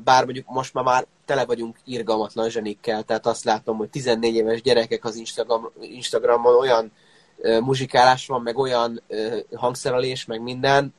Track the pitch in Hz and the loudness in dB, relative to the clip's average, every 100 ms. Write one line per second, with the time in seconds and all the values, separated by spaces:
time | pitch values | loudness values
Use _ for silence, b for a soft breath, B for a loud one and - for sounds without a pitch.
0 | 120 127 131 131 - 127 127 131 127 127 | 4 4 4 -4 -6 -6 -4 -2 2 0
1 | - _ - 139 120 117 117 - - 120 | 0 _ -4 -2 0 -4 -6 -10 -12 -8
2 | 110 110 104 113 113 113 107 104 - 107 | -2 -2 -2 -4 -4 -2 -6 -6 -4 -4
3 | - 110 117 113 120 107 - 110 107 143 | -4 -2 -2 -2 -2 -2 -2 -6 -6 -4
4 | 127 113 117 113 110 117 131 120 113 113 | -2 0 2 2 0 0 2 2 2 -4
5 | 117 113 113 - 110 113 113 - - 123 | -6 -8 -10 -8 -2 -2 -4 -14 -16 -12
6 | - 117 120 117 120 123 131 117 110 b | -4 0 2 4 6 6 6 2 0 b
7 | b b b - - 113 131 131 131 127 | b b b -6 0 2 2 -2 0 4
8 | 127 127 - 127 117 117 135 120 117 117 | 6 4 0 -4 -4 -2 0 0 -2 -4
9 | - 107 110 110 - 117 123 131 143 127 | -8 -6 -4 -6 -8 -4 -4 -2 -2 -2
10 | 131 127 - 113 117 127 135 139 139 | -2 -6 -8 -10 -8 -2 4 4 2